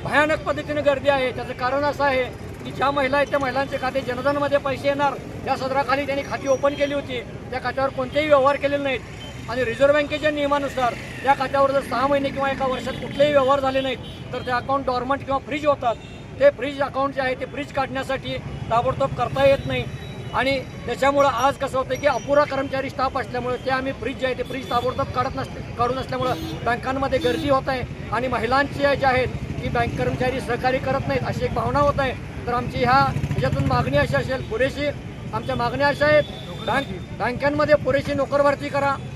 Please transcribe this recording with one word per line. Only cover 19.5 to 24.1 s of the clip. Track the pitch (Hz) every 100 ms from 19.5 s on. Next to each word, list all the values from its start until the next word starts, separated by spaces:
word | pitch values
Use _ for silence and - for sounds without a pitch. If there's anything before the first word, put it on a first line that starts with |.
| 277 262
नाही. | 254 233 - - - -
आणि | 208 254 269 254 - -
त्याच्यामुळं | 226 269 285 277
आज | 233 262 262
कसं | 269 247
होतं | 254 254
की | 277
अपुरा | 240 226 285
कर्मचारी | 294 269 277 262 262
स्टाफ | - 269 269
असल्यामुळे | 208 247 240 247 -
ते |
आम्ही | 262 262
फ्रीज | 262 220